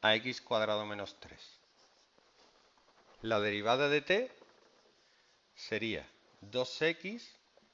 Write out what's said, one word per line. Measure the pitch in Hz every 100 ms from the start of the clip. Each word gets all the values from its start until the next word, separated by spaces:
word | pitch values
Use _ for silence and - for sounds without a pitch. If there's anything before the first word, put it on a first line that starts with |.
a | 107 110
x | 123 123
cuadrado | - 113 107 107 104
menos | 104 98 -
tres. | - - - - _ _ _ _ _ _ _ _ - _ _ _ _ _ _ -
La | 110 110
derivada | 104 104 104 127 143
de | 147
t | 143 190 254 - - _ - _ _ _ _ _ _ _ _ -
sería | - 107 110 90 67 - _ _
dos | 101 101 127 -
x | 156 165 185 233 - - _ _ _